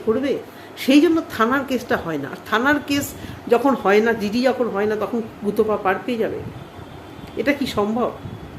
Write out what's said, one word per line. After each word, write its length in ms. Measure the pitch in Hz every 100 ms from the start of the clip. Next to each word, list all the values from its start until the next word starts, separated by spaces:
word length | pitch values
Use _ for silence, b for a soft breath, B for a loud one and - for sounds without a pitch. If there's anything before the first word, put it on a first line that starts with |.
| 220
করবে, 320 | 226 269 170 - B B -
সেই 240 | - 285
জন্য 200 | 339 330 330 -
থানার 220 | 226 277 262
কেসটা 300 | 247 - 220
হয় 200 | 165 151
না। 120 | 135
আর 80 | - -
থানার 260 | 214 269 294 -
কেস 260 | 285 - - B B -
যখন 280 | 226 277 262
হয় 240 | 190 208
না, 140 | 233
জিডি 280 | 214 202 233
যখন 260 | 254 254 226
হয় 180 | 190 214
না, 100 | 214
তখন 260 | 208 240 220 - 208
গুতপা 320 | 208 214 202
পার 180 | 185 196 -
পেয়ে 120 | 233
যাবে? 220 | 180 - - - - - - - - - - -
এটা 160 | 226
কি 120 | 285 262
সম্ভব? 460 | 220 208 226 196 - - - -